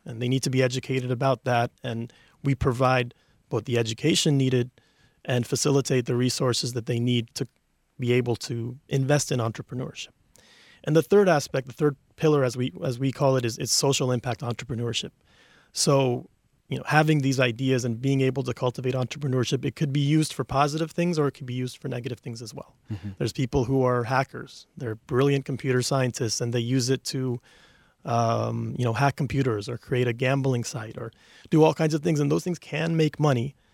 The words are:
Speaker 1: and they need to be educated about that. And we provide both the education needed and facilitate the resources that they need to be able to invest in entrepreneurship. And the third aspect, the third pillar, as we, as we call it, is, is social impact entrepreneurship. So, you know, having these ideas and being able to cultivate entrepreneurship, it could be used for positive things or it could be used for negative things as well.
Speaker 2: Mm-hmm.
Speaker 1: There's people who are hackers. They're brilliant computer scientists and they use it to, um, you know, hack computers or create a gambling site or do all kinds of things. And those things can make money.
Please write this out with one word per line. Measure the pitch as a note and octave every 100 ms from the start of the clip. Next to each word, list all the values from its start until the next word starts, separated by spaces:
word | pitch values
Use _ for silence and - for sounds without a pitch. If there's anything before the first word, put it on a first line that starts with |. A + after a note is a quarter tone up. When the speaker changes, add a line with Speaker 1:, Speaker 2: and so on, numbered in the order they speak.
| -
Speaker 1:
and | A2+
they | B2
need | C3
to | C3+
be | B2+
educated | C3 B2+ - C3 B2+
about | A#2+ C3+ B2+ B2+
that. | A#2+ A#2+ -
And | A#2+ A2+ A#2 - _ _
we | C#3 C3+
provide | C3+ A#2+ C3 C3 B2 - _ _ _
both | A#2+ A2
the | A#2
education | A2+ A2+ D3 F#3 E3 C#3+
needed | C3 B2+ B2 - _ _ _ _ -
and | B2 A#2
facilitate | C3+ D3 C#3 C3+ C3 A#2+
the | B2
resources | B2+ - C3 A#2+ A#2+
that | B2 A2+
they | A#2+
need | B2 A#2+ A2+ -
to | B2 _ _ _ _ -
be | B2
able | B2 B2 A#2
to | - A#2+ A#2 B2 -
invest | C#3 C3 D3 -
in | B2+
entrepreneurship. | A2+ - - B2 C3+ - - _ _ _ _ - - - -
And | D#3
the |
third | D#3 G3+ F#3+
aspect, | D#3 - C#3 B2+
the |
third | - D3 C#3 _ -
pillar, | D#3+ D3 B2+
as | A#2+
we, | B2+ F3+
as | C#3 A#2+
we | C3+
call | - C#3+ C3
it, | A#2+
is, | A2+
is | A#2+
social | - C#3 C3+ C3
impact | B2+ B2+ A#2
entrepreneurship. | B2 A#2 A#2+ A#2 A#2 A2+ G2+ - _ _ _ _ _
So, | - - C#3 C3+ B2 - _ _ _ _
you | C3
know, | -
having | D3+ D#3 D#3
these | C3+ C3
ideas | B2 A2+ C3+ C3 A#2+
and | A#2
being | C3+ C#3
able | C3 C3
to | B2+
cultivate | A#2+ B2+ A#2+ B2+ C3
entrepreneurship, | B2 - C#3+ B2+ A#2 C3+
it | C#3 -
could | D#3
be | C#3
used | C#3 D#3 D3+
for | -
positive | C3 C3+ C#3+ D#3 D#3+
things | - F3 D#3+
or | C#3+
it |
could | - B2+
be |
used | B2 B2+ -
for | C#3
negative | B2 A#2+ B2+
things | - A2+
as | A#2
well. | - - _ -
Speaker 2:
Mm-hmm. | G#2 G#2 F#2+
Speaker 1:
There's | A2
people | - B2+ C#3+
who | A#2+ C3+
are | B2+ B2
hackers. | A#2+ C3 C3+ A#2+ - - - -
They're | B2+ A2
brilliant | - A#2+ C#3 C#3 -
computer | C3+ C3+ B2
scientists | A#2+ C#3 B2+ - A#2 -
and | A#2+
they | A#2+
use | A#2 C3 A#2+
it | C3 -
to, | C#3 C3 A#2+ - - - _ _ _
um, | - A#2 A2+ A2+ A2+ A#2 A2+ B2
you |
know, | B2
hack | A2 C#3 -
computers | C3+ C3 C3+ G#2+ G2+
or | A#2
create | - B2+ B2
a |
gambling | A#2 B2+ C#3 C3+ B2 A#2
site | A#2+ A2 -
or | A#2 - _ - -
do | D#3+
all | D#3
kinds | D#3 D#3+
of | D#3
things. | E3 D3+
And | C#3+
those | D#3+
things | F3 E3+
can | - D3 E3 E3
make | D#3 -
money. | D3+ B2 B2+ - _